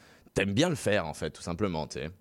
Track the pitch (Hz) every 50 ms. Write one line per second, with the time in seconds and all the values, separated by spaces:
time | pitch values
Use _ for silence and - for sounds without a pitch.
0 | - - - - - - - - 98 98 98 113 160 180 156 - - 104 104 101
1 | 85 78 71 - 87 78 - - - 90 85 87 104 98 85 78 73 - - -
2 | 67 82 95 -